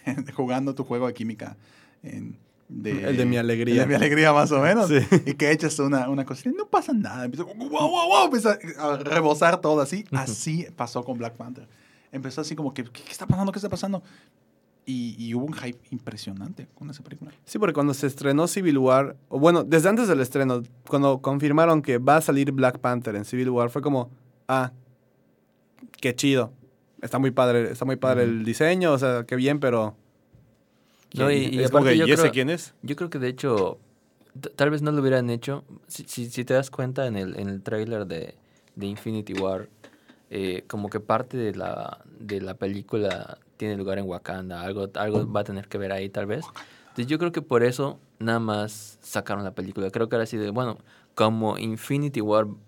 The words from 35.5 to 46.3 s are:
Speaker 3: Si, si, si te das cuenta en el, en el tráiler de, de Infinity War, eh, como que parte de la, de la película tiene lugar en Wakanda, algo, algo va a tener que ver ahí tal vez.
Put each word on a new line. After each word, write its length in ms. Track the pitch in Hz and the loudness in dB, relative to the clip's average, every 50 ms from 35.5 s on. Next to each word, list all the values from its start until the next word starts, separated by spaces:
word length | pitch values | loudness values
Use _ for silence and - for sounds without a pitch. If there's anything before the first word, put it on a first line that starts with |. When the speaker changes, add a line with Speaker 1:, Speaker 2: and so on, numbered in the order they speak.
| 139 139 - - 113 - _ | -8 -8 -10 -16 -20 -20 _
Speaker 3:
Si, 180 | - - - - | -18 -16 -16 -14
si, 260 | - - 127 117 120 | -12 -10 -10 -10 -8
si 140 | - 127 117 | -8 -8 -2
te 100 | - 131 | 0 0
das 160 | 131 131 131 | 0 0 -2
cuenta 360 | - - 127 127 131 139 135 | -6 -6 -6 -4 -4 -4 -4
en 100 | 123 107 | -2 -2
el, 220 | 98 95 90 - - | -4 -6 -6 -6 -8
en 100 | 101 98 | -6 -6
el 140 | 98 95 | -8 -8
tráiler 440 | - 110 110 107 110 113 113 104 101 | -6 -6 -4 -4 -4 -4 -4 -6 -6
de, 280 | 87 85 80 80 - - _ _ _ _ _ _ _ - | -6 -8 -10 -10 -12 -16 _ _ _ _ _ _ _ -12
de 120 | - 98 | -10 -8
Infinity 480 | 101 104 104 - 117 110 107 104 - 92 | -8 -8 -8 -8 -6 -6 -6 -6 -6 -6
War, 340 | 95 95 95 95 92 - - _ _ - - _ _ _ _ - _ _ - | -4 -2 -2 -2 -4 -8 -12 _ _ -20 -20 _ _ _ _ -20 _ _ -12
eh, 340 | - 98 95 92 90 - - | -8 -6 -4 -4 -4 -6 -8
como 240 | - - 104 101 98 | -8 -8 -8 -8 -6
que 80 | - 104 | -6 -8
parte 360 | 104 - 110 113 123 - - | -2 0 0 0 0 -4 -6
de 180 | 123 113 104 92 | -4 -4 -4 -4
la, 440 | 92 90 90 - - - - - - - - - - | -6 -8 -8 -8 -8 -8 -10 -12 -14 -20 -20 -20 -18
de 220 | 113 104 101 95 | -10 -8 -8 -6
la 140 | 95 95 95 | -6 -8 -8
película 840 | - 98 95 101 101 98 - 123 107 101 95 92 101 - - - _ _ _ _ | -6 -6 -4 -4 -6 -8 -4 -4 -2 -2 -2 -2 -4 -8 -14 -16 _ _ _ _
tiene 200 | - 110 107 104 | -8 -6 -6 -6
lugar 220 | 98 95 98 95 98 | -4 -4 -4 -4 -4
en 60 | 98 | -6
Wakanda, 540 | 92 87 87 - - 87 95 92 92 87 85 | -8 -8 -10 -8 -10 -10 -10 -10 -10 -10 -10
algo, 260 | 87 98 98 101 98 98 - | -8 -8 -6 -6 -6 -6 -4
algo 360 | - 104 107 107 107 104 107 | -4 -4 0 0 -2 -2 0
va 80 | 104 104 | -2 -4
a 40 | 101 | -4
tener 240 | 101 98 98 101 - | -4 -8 -10 -10 -10
que 100 | - 101 | -8 -8
ver 140 | 98 95 | -6 -4
ahí 160 | 98 98 98 98 | -6 -6 -6 -6
tal 160 | - 104 101 | -6 -6 -6
vez. 180 | 101 | -4